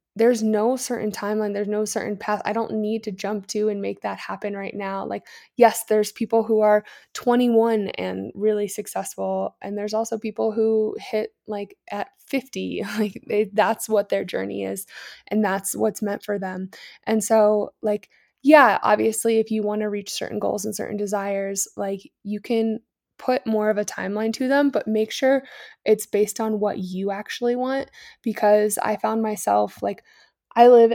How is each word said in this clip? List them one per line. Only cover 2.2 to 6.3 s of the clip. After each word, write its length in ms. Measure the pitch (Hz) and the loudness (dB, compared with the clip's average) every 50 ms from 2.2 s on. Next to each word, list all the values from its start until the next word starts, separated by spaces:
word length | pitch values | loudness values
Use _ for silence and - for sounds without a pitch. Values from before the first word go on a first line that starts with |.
| - - 208 202 - | -4 -4 -4 -4 -4
I 80 | - 208 | -4 -4
don't 260 | 226 226 - - 214 | -4 -4 -2 -2 -2
need 240 | 214 208 226 220 220 | -2 -2 -2 -4 -4
to 80 | 220 190 | -6 -8
jump 340 | 196 - 196 214 208 196 - | -6 -6 -6 -4 -6 -6 -6
to 200 | - 214 208 214 | -4 -2 0 0
and 140 | 208 202 196 | -2 -2 -4
make 180 | 196 202 - | -6 -6 -6
that 180 | - 202 196 190 | -6 -8 -8 -8
happen 380 | - - 190 196 - 208 202 | -8 -10 -10 -8 -8 -8 -6
right 180 | 196 196 - - | -6 -8 -8 -8
now. 320 | 202 202 190 196 190 202 | -8 -6 -6 -6 -6 -6
Like, 200 | - 202 208 - - - - - _ _ | -6 -6 -8 -10 -12 -20 -20 -20 _ _
yes, 280 | - 233 220 214 - - | 4 4 4 4 2 -2
there's 260 | - 214 214 208 - | 0 2 2 2 0
people 320 | - - 226 - | -4 -6 -4 0